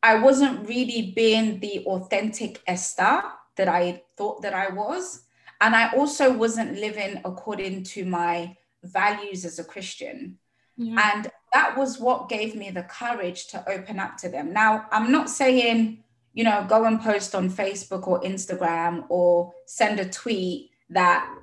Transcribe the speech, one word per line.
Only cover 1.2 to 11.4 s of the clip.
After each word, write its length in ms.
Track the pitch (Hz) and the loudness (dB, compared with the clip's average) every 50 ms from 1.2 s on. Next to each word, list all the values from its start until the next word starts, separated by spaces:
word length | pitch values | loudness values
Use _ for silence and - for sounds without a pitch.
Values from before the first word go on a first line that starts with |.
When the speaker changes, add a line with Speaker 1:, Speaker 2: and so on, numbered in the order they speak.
| 226 220 220 220 220 214 208 190 | 4 4 4 4 2 0 -2 -4
Speaker 1:
the 240 | 196 208 202 190 - | -6 -6 -8 -6 -4
authentic 760 | - 190 185 185 - - 196 208 214 208 - 233 - - - _ | -4 -4 -4 -4 -2 -2 -2 -2 -2 -6 -6 -8 -10 -10 -10 _
Esther 560 | - 180 180 - - - - 185 208 262 359 403 - - - _ _ _ | -6 -6 -4 -6 -8 -2 2 2 4 4 2 0 -6 -12 -16 _ _ _
that 120 | - 190 180 | 0 0 2
I 340 | 165 180 180 175 175 - _ _ _ | 2 2 0 0 -2 -8 _ _ _
thought 240 | - 202 208 - - | -8 -6 -6 -6 -6
that 120 | 196 202 190 | -8 -6 -4
I 160 | 185 196 196 | -4 -4 -4
was. 540 | 185 196 208 220 311 370 370 - - - _ _ _ _ _ - _ _ | -4 -6 -6 -4 -4 -6 -8 -10 -12 -18 _ _ _ _ _ -20 _ _
And 140 | 208 220 226 | 2 4 6
I 160 | 226 233 - | 4 4 4
also 400 | - 262 285 294 - - 285 262 | 2 2 2 2 2 4 4 4
wasn't 480 | 254 220 226 226 220 226 220 - - 196 | 4 4 0 0 0 -2 -6 -6 -6 -6
living 400 | 208 214 208 214 196 190 202 190 - | -6 -6 -6 -6 -8 -8 -8 -8 -10
according 580 | 185 185 185 - 220 208 190 196 190 190 190 185 | -10 -12 -10 -10 -8 -8 -6 -6 -6 -6 -8 -10
to 200 | - - 208 185 | -12 -10 -8 -6
my 520 | 185 180 170 170 175 170 175 170 180 185 _ _ _ _ _ | -4 -2 -2 0 -2 -2 -2 -6 -8 -14 _ _ _ _ _
values 640 | - 180 - 196 196 208 208 202 202 202 196 185 185 | -20 -6 -2 0 0 0 0 -2 -8 -10 -12 -10 -10
as 140 | 170 - - | -10 -12 -12
a 60 | 165 | -14
Christian. 760 | - - 196 190 185 - - - - - - - 185 185 _ _ _ _ _ _ _ _ | -14 -14 -14 -14 -12 -12 -12 -14 -14 -12 -14 -14 -16 -16 _ _ _ _ _ _ _ _
Speaker 2:
Yeah. 360 | - 233 226 226 226 214 208 | -8 -8 -2 2 2 4 4
Speaker 1:
And 180 | 208 214 214 - - _ | 2 -2 -4 -10 -12 _